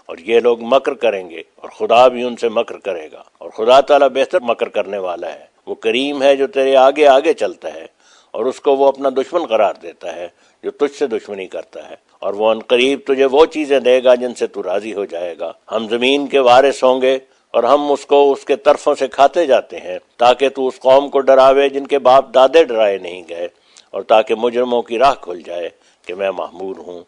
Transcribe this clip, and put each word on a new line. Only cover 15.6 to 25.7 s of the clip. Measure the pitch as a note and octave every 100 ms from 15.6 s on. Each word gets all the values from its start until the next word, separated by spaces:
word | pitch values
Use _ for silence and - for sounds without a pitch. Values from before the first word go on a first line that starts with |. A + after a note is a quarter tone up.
| -
ہم | G#2+ A2
زمین | A#2 B2+ C#3+ C3+
کے | C#3
وارث | B2 B2 C#3 -
ہوں | C3 C3
گے | C3 C3 _ _ _
اور | A#2+
ہم | A#2 D3 D3
اس | C#3 -
کو | C#3+ C#3+
اس | B2 -
کے | C3+
طرفوں | D3 C#3 D3+ C#3+
سے | B2+
کھاتے | - C#3 F3 D3+
جاتے | A2+ - E2+
ہیں، | E2+ F2+ _ -
تاکہ | A#2+ B2 C3+
تو | C3+ C3
اس | -
قوم | B2+ C3+ C#3+
کو | C#3
ڈراوے | C3 C3 C3 C3+ C#3
جن | C#3 C#3
کے | C#3+
باپ | B2 C3+ -
دادے | B2+ C3+ E3
ڈرائے | C#3+ A2+ G#2+ G2
نہیں | F2+ F2+ E2
گئے، | E2+ F2 _ _ _ _
اور | G2
تاکہ | F#2+ A2 A2 A2
مجرموں | A#2+ A#2+ B2+ A#2+
کی | A#2 A2+
راہ | C#3 B2
کھل | F2 F2 D#2+
جائے | F2 E2